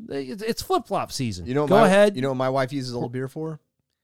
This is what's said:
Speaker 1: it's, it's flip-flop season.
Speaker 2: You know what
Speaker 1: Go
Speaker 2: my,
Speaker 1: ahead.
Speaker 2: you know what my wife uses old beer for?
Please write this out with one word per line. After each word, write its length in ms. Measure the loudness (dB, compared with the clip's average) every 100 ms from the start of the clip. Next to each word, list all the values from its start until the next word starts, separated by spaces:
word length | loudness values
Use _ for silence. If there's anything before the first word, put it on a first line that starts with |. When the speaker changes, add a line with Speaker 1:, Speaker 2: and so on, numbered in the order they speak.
| -8
Speaker 1:
it's, 320 | -8 -8 -8
it's 180 | -6 -6
flip-flop 500 | -2 -2 -2 -6 -4
season. 360 | -4 -6 -6 -4
Speaker 2:
You 80 |
know 80 | -2
what 80 | 4
Speaker 1:
Go 100 | 6
Speaker 2:
my, 60 | 8
Speaker 1:
ahead. 280 | 8 4
Speaker 2:
you 60 | 4
know 80 | -2
what 80 | 0
my 140 | 0
wife 240 | 0 -2
uses 200 | -4 -6
old 160 | -6 -6
beer 160 | -6 -8
for? 300 | -8 -10 -10 _ _ _ _